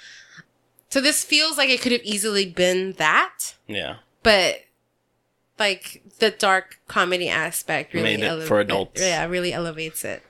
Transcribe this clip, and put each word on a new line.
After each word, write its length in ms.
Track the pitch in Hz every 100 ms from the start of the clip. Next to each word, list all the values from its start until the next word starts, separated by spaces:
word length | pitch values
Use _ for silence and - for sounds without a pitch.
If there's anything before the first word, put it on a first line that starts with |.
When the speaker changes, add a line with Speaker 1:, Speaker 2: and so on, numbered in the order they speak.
| - - - - - _ _ _ -
Speaker 1:
So 120 | 277
this 240 | 269 294
feels 320 | - 302 320 285
like 100 | 269
it 100 | 254
could 100 | 254
have 100 | 240
easily 420 | 196 208 214 202 190
been 460 | 170 180 185 190
that. 600 | 185 156 208 370 - - - -
Speaker 2:
Yeah. 300 | 101 73 98 _ _
Speaker 1:
But, 380 | 226 202 165 - - _ _ _ _ _ _ _ _ -
like, 440 | 202 185 - - - -
the 120 | 220
dark 480 | 214 202 190 - - -
comedy 400 | 214 180 180 170
aspect 680 | 101 160 - - 151 147
really 220 | 170 110 104
Speaker 2:
Made 40 |
it 60 | 107
Speaker 1:
eleva-, 160 | - 160
Speaker 2:
for 140 | 107
adults. 400 | 104 98 92 -
Speaker 1:
yeah, 240 | 185 160 165
really 260 | 180 175
elevates 520 | 139 170 156 160 -
it. 180 | 104 92 -